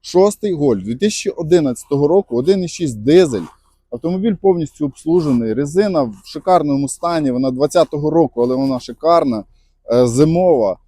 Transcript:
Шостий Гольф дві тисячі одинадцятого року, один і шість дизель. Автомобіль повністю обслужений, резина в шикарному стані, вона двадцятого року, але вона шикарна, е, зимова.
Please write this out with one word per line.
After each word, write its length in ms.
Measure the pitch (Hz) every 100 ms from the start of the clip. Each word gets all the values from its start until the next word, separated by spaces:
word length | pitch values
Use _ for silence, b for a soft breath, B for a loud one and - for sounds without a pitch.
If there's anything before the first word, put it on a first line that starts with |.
Шостий 520 | - 175 196 208 214
Гольф 320 | 165 143 107
дві 120 | 95 123
тисячі 340 | 202 - 202
одинадцятого 760 | - 160 175 147 120 - 143 147
року, 280 | 185 196 120
один 280 | 139 190
і 40 | 175
шість 300 | - 165 110
дизель. 440 | 110 170 170 110 80 _ _ _ _
Автомобіль 440 | 120 160 185 220 185
повністю 460 | 196 175 156 _ 147
обслужений, 680 | - 156 175 156 123 113
резина 480 | 110 143 170 208 170
в 120 | 127 104
шикарному 640 | - 156 165 180 147 139 139
стані, 420 | - 170 165 143
вона 200 | 123 135
двадцятого 600 | 127 147 175 156 147 151
року, 320 | 160 151 -
але 120 | 123
вона 260 | 127 135 127
шикарна, 640 | - 120 156 170 147 110 98 _ _ _ -
е, 140 | 120 123
зимова. 720 | 117 156 165 185 147 104 90